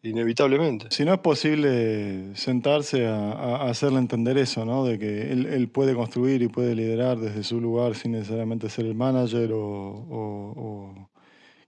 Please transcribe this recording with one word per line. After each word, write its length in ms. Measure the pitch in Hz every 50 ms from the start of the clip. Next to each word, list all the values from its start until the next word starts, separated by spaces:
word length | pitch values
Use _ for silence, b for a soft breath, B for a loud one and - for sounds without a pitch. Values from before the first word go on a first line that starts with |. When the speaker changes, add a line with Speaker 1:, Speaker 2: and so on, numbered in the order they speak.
| - 110
Speaker 1:
inevitablemente. 760 | 110 117 117 113 117 - 147 135 135 143 165 151 120 104 - -
Speaker 2:
Si 140 | - - 147
no 80 | 165 190
es 80 | 185
posible 1120 | - 170 143 - - 156 151 151 147 139 127 120 113 110 110 107 101 101 95 95 95 98 98
sentarse 720 | - - 131 127 123 120 143 147 151 147 - 143 131 120
a, 260 | 113 110 107 104 104 -
a, 240 | - 139 123 120
a 140 | 143 143 123
hacerle 280 | 120 - 147 143 135 135
entender 400 | 123 113 120 117 117 123 131 139
eso, 260 | 127 120 - 117 113
¿no? 200 | 113 123 135 131
De 140 | 123 113 101
que 320 | 107 104 104 104 117 139
él, 160 | 131 127 131
él 220 | 135 147 131 120 110
puede 260 | - 139 135 135 127
construir 460 | 120 117 110 - 123 123 135 135 127 120
y 60 | 113
puede 260 | - 120 123 120 117
liderar 440 | 113 113 113 113 113 123 127 127 113
desde 260 | 110 107 104 107 101
su 160 | - 120 117
lugar 340 | 117 117 117 120 123 120 107
sin 180 | - - 120 113
necesariamente 580 | 110 104 101 113 113 113 110 113 110 113 104
ser 160 | - - 113
el 80 | 113 110
manager 580 | 113 127 131 131 127 123 110 113 120 117 110 110
o, 80 | 110
o, 920 | 104 104 101 101 98 98 101 104 117 165 120 113 107 104 104 101 101 104 -
o 540 | - 120 110 104 101 98 98 95 98 95 _ _ b b b b b b b b b b